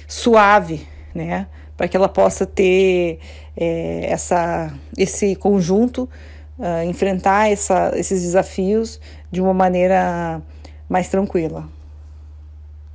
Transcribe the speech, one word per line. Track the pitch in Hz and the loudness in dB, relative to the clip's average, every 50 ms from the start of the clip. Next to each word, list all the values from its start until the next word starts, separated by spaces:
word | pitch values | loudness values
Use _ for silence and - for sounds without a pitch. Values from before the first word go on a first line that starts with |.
| - - | -16 -12
suave, | - - - 247 226 220 208 202 208 208 185 165 160 151 - - - - - - - | -10 -2 2 4 6 6 8 8 6 6 4 2 -6 -10 -10 -14 -20 -20 -20 -14 -10
né? | 170 160 165 175 180 196 - - - - - - | -8 -6 -4 -4 -6 -6 -8 -12 -20 -20 -20 -6
Pra | - 170 180 | -6 -4 -2
que | - | 2
ela | 185 196 180 | 2 2 2
possa | - - 190 196 185 - 202 | 4 4 2 2 2 0 -4
ter, | 185 - - 185 185 185 185 190 190 180 180 175 170 160 165 - - - - - - - | -4 0 2 2 4 4 4 4 4 4 2 0 -2 -4 -6 -12 -18 -20 -20 -20 -18 -8
é, | - 165 170 165 165 165 165 170 170 170 - | -4 -4 -4 -2 -4 -4 -6 -6 -6 -4 -4
essa, | - 180 - - 185 170 170 170 170 165 165 156 143 139 - - - | -4 -4 -2 0 0 0 0 0 -2 -4 -6 -8 -10 -12 -16 -14 -4
esse | - 190 185 - - - 202 185 | -2 -2 -2 -2 -2 -2 -2 -2
conjunto, | - - 196 202 196 180 160 190 208 233 247 247 - 254 254 - - - - - - - - - - | 0 0 2 2 2 2 2 2 2 2 0 -2 -6 -8 -8 -10 -18 -20 -20 -20 -20 -20 -20 -16 -10
ah, | 254 175 170 165 165 | -6 -4 -4 -2 -2
enfrentar | 175 175 170 - 196 190 185 - 196 196 202 214 214 | -4 -2 -2 -2 0 0 0 2 2 4 4 4 2
essa, | 208 196 - - 190 180 175 175 - | 2 0 0 0 2 2 2 0 0
esses | - 180 - 196 185 175 | -2 -2 -2 -2 -2 -2
desafios | 175 170 190 185 - - - 190 185 208 220 226 226 - - - - - - - - - | 0 2 2 0 0 -4 -4 -2 0 0 0 -2 -4 -8 -14 -18 -20 -20 -20 -18 -10 -6
de | 175 | -2
uma | 185 190 190 | 0 0 2
maneira | 185 185 185 185 180 180 185 190 185 185 180 175 170 170 165 165 160 156 - - - - - - - - - | 2 2 2 2 2 2 2 2 2 2 0 -2 -4 -4 -6 -6 -8 -10 -14 -20 -20 -20 -20 -20 -20 -12 -4
mais | 180 185 180 185 | -2 -2 -2 0
tranquila. | - 196 196 196 - 185 160 156 160 160 160 156 - - - - - - - - - - - - - - - - - - - - - - - - - | -2 -2 -2 0 -2 -2 -2 -2 -6 -8 -14 -16 -18 -20 -20 -20 -20 -20 -20 -20 -20 -20 -20 -20 -20 -20 -20 -20 -20 -20 -20 -20 -20 -20 -20 -20 -20